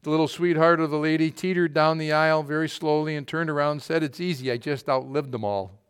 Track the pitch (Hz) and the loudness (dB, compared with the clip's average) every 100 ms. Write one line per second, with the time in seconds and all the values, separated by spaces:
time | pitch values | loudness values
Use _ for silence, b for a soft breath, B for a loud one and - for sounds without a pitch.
0 | - 156 151 - 175 156 165 165 160 151 | 0 0 0 0 0 4 6 4 2 0
1 | 151 156 160 - 180 180 170 151 156 160 | 0 2 0 0 -2 0 2 4 2 2
2 | 156 151 156 156 147 151 160 - 160 151 | 0 2 4 2 0 -2 -4 -4 0 0
3 | 151 151 139 160 165 147 147 147 - 160 | 0 -6 -6 -4 -2 0 0 -2 -2 -2
4 | 156 123 180 151 127 120 131 139 - 131 | -2 -4 -4 -4 -4 -4 -4 -6 0 -2
5 | 131 139 139 127 104 101 92 95 | 0 -4 -4 -6 -4 -4 -6 -14